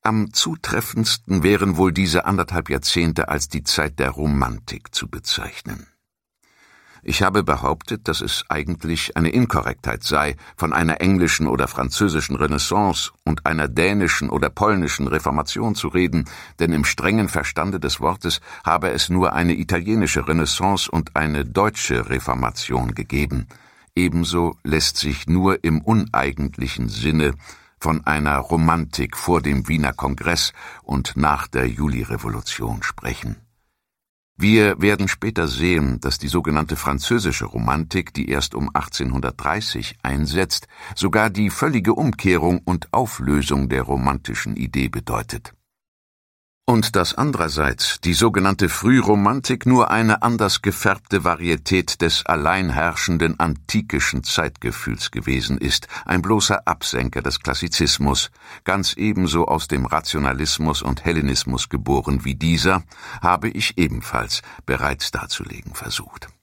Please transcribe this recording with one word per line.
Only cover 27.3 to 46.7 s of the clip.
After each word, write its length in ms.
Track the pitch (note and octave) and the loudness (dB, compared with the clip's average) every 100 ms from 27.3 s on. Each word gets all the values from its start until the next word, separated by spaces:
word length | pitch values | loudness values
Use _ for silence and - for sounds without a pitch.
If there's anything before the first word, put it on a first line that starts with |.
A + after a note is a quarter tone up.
| C2+ - - _ _ | 0 -12 -20 _ _
von 260 | D#2 D#2 - | -2 0 0
einer 300 | D2+ D2 C#2+ | 0 2 0
Romantik 800 | - E2 D#2+ E2+ D2 - C2+ - | 0 2 4 2 -2 -4 -4 -4
vor 260 | - E2+ | 0 2
dem 240 | C#2+ C#2 C2+ | 2 0 0
Wiener 260 | D#2 C#2+ | 0 0
Kongress 600 | - C2+ C#2 E2 E2+ - - - - | -2 -4 -2 -2 0 -2 -6 -20 -18
und 320 | - C#2 C2+ C2 | -4 -4 -2 0
nach 320 | D2 D2 - | 2 2 -2
der 200 | C2 B1 | -2 0
Julirevolution 1160 | A1 D2+ B1 A1+ A1 A1 A1 - - A1+ A1 | 0 -2 -2 -4 -6 -6 -6 -8 -6 -6 -4
sprechen. 540 | - - - - A#1+ G#1+ _ _ _ _ _ _ _ _ _ | -6 -6 -8 -6 -8 -10 _ _ _ _ _ _ _ _ _
Wir 460 | - G#2 A2 G#2 F#2 | 0 6 6 6 4
werden 280 | G2 G2+ F#2+ | 2 4 0
später 380 | - G#2 A2+ D#2+ | -2 -2 0 0
sehen, 540 | B1 F2 E2+ C#2+ A#1+ | 2 2 4 2 0
dass 180 | C2+ - | -2 -2
die 80 | D2 | 0
sogenannte 480 | E2 D#2+ D2+ D#2 D2 | 0 2 0 0 -2
französische 680 | C#2+ C#2 - A#2+ F#2 C2 | -2 -2 0 0 2 -2
Romantik, 720 | G#1 A#1 A1 D2+ D#2+ F#2+ E2+ | -4 -2 0 0 0 -4 -4
die 160 | C#2+ - | -6 -2
erst 240 | C#2 C2+ | -2 -2
um 160 | - C#2 | -4 -4
achtzehnhundertdreißig 1300 | D2 - - B1+ C2 C2 - - F#2+ A2 - A1 - | -4 -6 -4 -2 -2 -4 -4 -2 -2 -4 -6 -8 -8
einsetzt, 680 | C2 C#2 D2+ E2 F#2+ - - - - - | -4 -2 0 0 0 -2 -8 -20 -14 -2
sogar 320 | G2 G#2+ A2 | 2 4 2
die 220 | F#2+ G#2 | 2 -2
völlige 440 | - C#3+ B2+ F#2+ | 2 2 2 2
Umkehrung 640 | - D3 G#2 G2 F2 E2 F2+ | 2 2 2 2 4 4 2
und 280 | - F2+ - | 0 -2 0
Auflösung 760 | - A#2+ - C2 D2 C#2+ C#2 C2+ | -2 -2 -4 0 2 2 0 0
der 140 | C2 | 0
romantischen 720 | B1 C2+ C2 C2+ - A1+ G#1+ G1+ | 0 0 0 -2 -6 -6 -6 -6
Idee 320 | C2 C2 B1+ | -4 -2 -2
bedeutet. 640 | - - A1+ A1+ A1+ - _ _ _ _ _ _ _ _ _ _ _ | -4 -4 -6 -6 -12 -14 _ _ _ _ _ _ _ _ _ _ _
Und 300 | - | 2